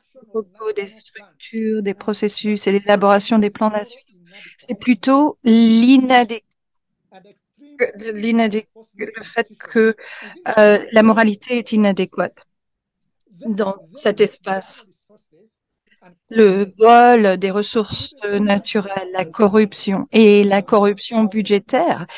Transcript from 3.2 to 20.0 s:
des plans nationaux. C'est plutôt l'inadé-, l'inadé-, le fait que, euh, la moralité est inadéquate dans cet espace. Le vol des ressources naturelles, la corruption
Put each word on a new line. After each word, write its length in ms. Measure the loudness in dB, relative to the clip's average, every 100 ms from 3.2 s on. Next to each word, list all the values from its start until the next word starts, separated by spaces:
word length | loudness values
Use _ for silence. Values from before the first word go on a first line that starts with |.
| 2 0
des 100 | 0
plans 220 | -2 -4
nationaux. 500 | -4 -8 -16 _ _ _ -20 -20 _
C'est 200 | -14 -8
plutôt 600 | -4 -2 0 0 0 -2
l'inadé-, 1000 | 2 4 4 4 4 4 4 2 2 -6 -16 _ _ _ _ _ _ _ _ _ _ _ _ -6 -6 -6 -12
l'inadé-, 540 | -8 -2 0 -2 -4 -10 _ _ -16
le 280 | -14 -14
fait 260 | -10 -8 -8 _
que, 380 | -6 0 0 -2 -10 -20 -20 -14 -4 2
euh, 260 | 4 4 0
la 120 | 2
moralité 540 | 2 2 0 -2 -6 -8
est 140 | -4
inadéquate 760 | -2 0 -2 -6 -6 -8 -10 _ _ _ _ _ _ _ _ _ _ -10
dans 280 | -6 -6 -8 _ -8
cet 260 | -6 -2
espace. 640 | -2 -4 -10 -10 -10 -18 -20 _ _ _ _ _ _ _ _ _ _ _ _ _ _
Le 440 | 2 2 2 -4 2
vol 600 | 6 6 6 4 2 0
des 140 | -4
ressources 640 | -6 -4 -4 -6 -6 -8 -8
naturelles, 840 | -8 -4 -2 -2 -4 -6 -6 -10 -8
la 120 | -8 -8
corruption 840 | 0 2 2 0 -4 -6 -6